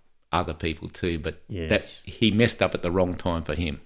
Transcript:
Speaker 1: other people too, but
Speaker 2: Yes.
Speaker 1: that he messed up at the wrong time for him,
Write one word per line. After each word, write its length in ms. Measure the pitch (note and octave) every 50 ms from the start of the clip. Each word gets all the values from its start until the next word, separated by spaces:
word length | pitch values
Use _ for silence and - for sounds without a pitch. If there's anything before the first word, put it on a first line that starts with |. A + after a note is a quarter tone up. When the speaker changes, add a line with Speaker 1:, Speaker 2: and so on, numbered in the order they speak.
| _ _ _ _ _ -
Speaker 1:
other 220 | - F2 F2 E2+ D#2
people 340 | - - E2 D#2 D2+ E2 E2
too, 300 | - - - F2+ E2+ D#2+
but 240 | D#2+ D#2+ D#2 - - -
Speaker 2:
Yes. 540 | G#2+ F2+ D#2+ D#2+ G#2 G2+ - - - -
Speaker 1:
that 80 | - -
he 200 | - - A#2+ G#2+
messed 320 | F#2+ G#2+ A#2+ A2 - -
up 120 | G2 F#2 -
at 80 | -
the 80 | - F2
wrong 240 | E2+ F#2+ F2+ F2+ E2+
time 280 | - - F2+ E2+ E2
for 120 | D#2 - D2
him, 260 | D#2 F2 D#2 C#2+ - -